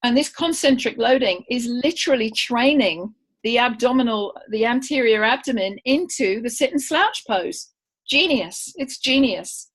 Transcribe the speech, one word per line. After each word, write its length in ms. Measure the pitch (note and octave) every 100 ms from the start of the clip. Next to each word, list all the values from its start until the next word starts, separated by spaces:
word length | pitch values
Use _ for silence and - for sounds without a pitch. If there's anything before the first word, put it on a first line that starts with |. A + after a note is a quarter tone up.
And 120 | A#3+ A#3+
this 140 | D4
concentric 680 | - E4 E4 C#4 C4 C4 -
loading 480 | A3+ C4 A#3+ F3+ -
is 160 | B3 A#3
literally 640 | A#3+ C#4 E4+ - C4+ A3
training 800 | A3 - A#3+ B3+ D4 G#3 E3 F#3+ - _ _
the 160 | A3 A#3+
abdominal, 760 | B3 A3+ A#3+ B3+ A#3+ A3 G3+ - -
the 160 | G#3+ A3
anterior 580 | B3 C4 D4 A#3+ A3
abdomen 540 | A3 C4 C4+ A#3+ F#3+ G3 B3
into 560 | C#4 F4 - G#3+ G3+
the 80 | A#3+
sit 220 | A#3 C4
and 100 | D4
slouch 420 | C4+ D#4 G#4 - -
pose. 420 | G3+ E3+ - - _ _ _ _
Genius. 680 | C#4 F4+ C4+ F3 - - -
It's 220 | C4+ -
genius. 720 | C4 C4 C4+ F3+ F3 - -